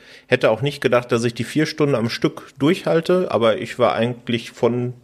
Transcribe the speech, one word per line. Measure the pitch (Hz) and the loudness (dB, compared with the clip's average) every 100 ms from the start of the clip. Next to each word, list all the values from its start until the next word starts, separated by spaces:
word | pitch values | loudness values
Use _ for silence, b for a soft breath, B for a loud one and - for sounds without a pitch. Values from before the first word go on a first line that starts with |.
| B B B | B B B
hätte | 127 139 | 2 2
auch | 110 | 2
nicht | 139 139 | -2 -2
gedacht, | - 120 117 | 0 0 2
dass | 117 | 0
ich | 117 | 0
die | 117 | -4
vier | 117 - 151 | -4 -2 -2
Stunden | - 147 | 0 0
am | 135 117 | 0 -2
Stück | - 160 - - - | -2 -2 -2 -18 -2
durchhalte, | 139 190 - 165 165 180 185 | 0 0 0 0 2 0 2
aber | 107 113 104 | 2 2 0
ich | 113 - | -4 0
war | 117 | 2
eigentlich | 73 117 123 - 117 - | 2 -2 -4 -4 -4 -4
von | - 120 123 123 120 | -2 0 0 -4 -8